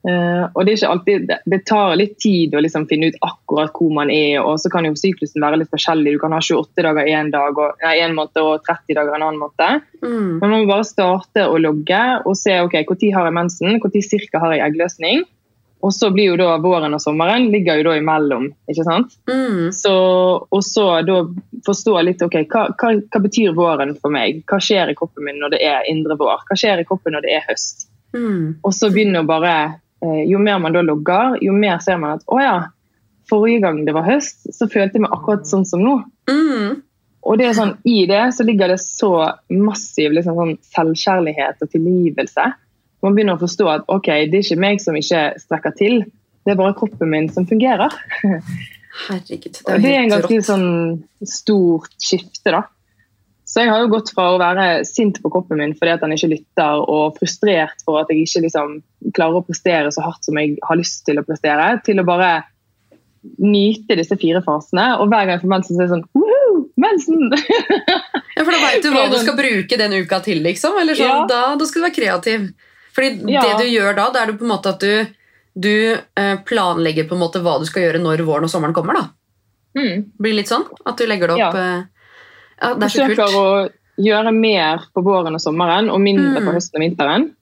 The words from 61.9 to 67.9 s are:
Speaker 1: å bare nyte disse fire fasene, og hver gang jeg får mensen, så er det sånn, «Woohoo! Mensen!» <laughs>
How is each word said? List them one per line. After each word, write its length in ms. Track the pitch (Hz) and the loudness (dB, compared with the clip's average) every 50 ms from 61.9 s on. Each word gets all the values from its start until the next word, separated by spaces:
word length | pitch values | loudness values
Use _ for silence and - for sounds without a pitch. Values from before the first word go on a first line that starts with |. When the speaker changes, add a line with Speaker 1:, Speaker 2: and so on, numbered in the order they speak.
| 202 196 | 0 2
Speaker 1:
å 60 | 180 175 | 2 2
bare 240 | 175 175 185 180 170 156 - _ _ _ _ _ _ _ _ _ _ _ _ _ _ _ - - - - | 2 2 2 2 2 0 -4 _ _ _ _ _ _ _ _ _ _ _ _ _ _ _ -20 -20 -4 0
nyte 580 | 190 208 208 202 202 208 220 220 - - 220 165 | 2 2 4 4 4 2 0 -2 -2 -2 0 0
disse 180 | 165 - 196 196 | 0 -2 -2 0
fire 220 | - 160 165 185 180 | 0 0 0 0 0
fasene, 400 | 165 151 151 151 _ - 180 214 254 240 - | -2 -4 -4 -4 _ -2 0 2 2 0 2
og 80 | 208 208 | 2 2
hver 160 | 226 214 196 | 4 2 2
gang 100 | 185 175 | 0 -2
jeg 60 | 175 | -2
får 100 | 175 185 196 | 0 0 0
mensen, 220 | 185 185 - 175 | 0 0 -2 0
så 60 | 180 | 0
er 60 | 180 175 | 2 0
det 60 | 180 | 0
sånn, 100 | 170 165 _ _ | -2 -2 _ _
«Woohoo! 460 | 269 381 440 466 554 554 480 392 320 254 - _ - | 0 2 4 4 4 4 4 2 2 0 -2 _ 0
Mensen!» 520 | 320 440 415 330 269 - 320 320 277 220 | 2 2 2 0 0 0 2 2 2 2
<laughs> 1080 | 269 294 - - 415 466 - - 415 - - - | 0 0 2 0 0 0 2 0 0 0 2 0